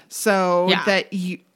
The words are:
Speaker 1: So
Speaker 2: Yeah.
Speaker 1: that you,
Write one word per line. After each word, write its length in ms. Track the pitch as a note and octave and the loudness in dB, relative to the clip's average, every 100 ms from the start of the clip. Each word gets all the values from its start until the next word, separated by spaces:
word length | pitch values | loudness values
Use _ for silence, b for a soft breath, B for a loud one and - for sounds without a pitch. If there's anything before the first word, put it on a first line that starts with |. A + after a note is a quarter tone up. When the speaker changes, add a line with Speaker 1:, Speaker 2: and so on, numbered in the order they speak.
| - | -16
Speaker 1:
So 580 | - A3 G3 F3+ F3 F3+ | -6 0 2 2 2 2
Speaker 2:
Yeah. 140 | E3+ F#3 | 0 0
Speaker 1:
that 280 | F#3+ - | 0 -2
you, 260 | G3+ F3+ F3 _ | -6 -8 -10 _